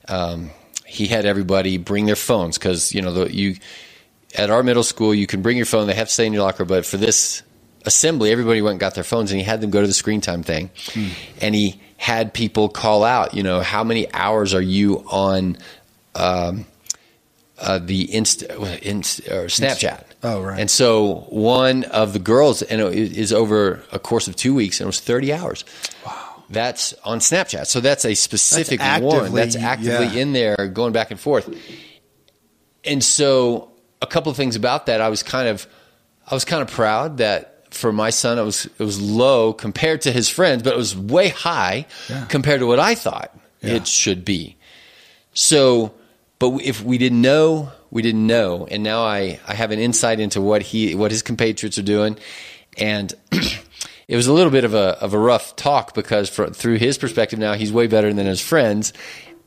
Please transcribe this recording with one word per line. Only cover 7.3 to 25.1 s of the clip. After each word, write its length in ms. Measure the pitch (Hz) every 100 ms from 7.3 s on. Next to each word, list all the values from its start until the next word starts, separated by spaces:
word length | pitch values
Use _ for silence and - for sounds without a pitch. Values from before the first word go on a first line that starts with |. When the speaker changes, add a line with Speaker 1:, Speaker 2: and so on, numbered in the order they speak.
| - - _ _ _ -
Speaker 1:
assembly, 440 | - 156 156 107
everybody 300 | 117 113 110
went 100 | 104
and 60 | 92
got 140 | 95
their 100 | 92
phones, 260 | 87 117 101
and 80 | 98
he 40 |
had 160 | 98 113
them 80 | 107
go 100 | 101
to 60 | 101
the 60 |
screen 260 | - - 107
time 220 | - 87
thing. 280 | 82 78 92 - -
Speaker 2:
Hmm. 160 | 110 98 87 - -
Speaker 1:
And 140 | 107
he 260 | 107 101 - - -
had 380 | - 113 110
people 340 | - 110 110 107
call 340 | - 110 104
out, 280 | 110 123 92
you 80 | -
know, 180 | 95 90
"How 220 | 92 104
many 300 | 113 113 -
hours 400 | - 98 110 98
are 60 | 92
you 380 | 92 98 101 98 -
on, 480 | 98 98 95 92 82 - - _ _ _
um, 520 | - 90 90 87 101 - _ - - _ _ _ _ _ -
uh, 200 | 101 95
the 340 | 87 95 92
Inst-, 300 | 110 110 - -
uh, 260 | - 98 85
Inst-, 380 | 101 101 92 - -
or 180 | 92 87
Snapchat?" 560 | - 135 127 98 - - -
Speaker 2:
Oh, 200 | 117 104
right. 160 | 95 95
Speaker 1:
And 100 | 104
so 560 | - 123 110 104 85 -
one 540 | 107 110 127 131 131
of 280 | - 107 107
the 60 | 101
girls, 420 | 92 123 147 -
and 200 | - 110
it 340 | 101 95 110 104
is 160 | 104
over 500 | 110 110 107 101 90 -
a 60 | 98
course 280 | - 117 -
of 60 | 87
two 160 | 127
weeks, 260 | 135 101 -
and 60 | 95
it 20 |
was 120 | -
thirty 320 | -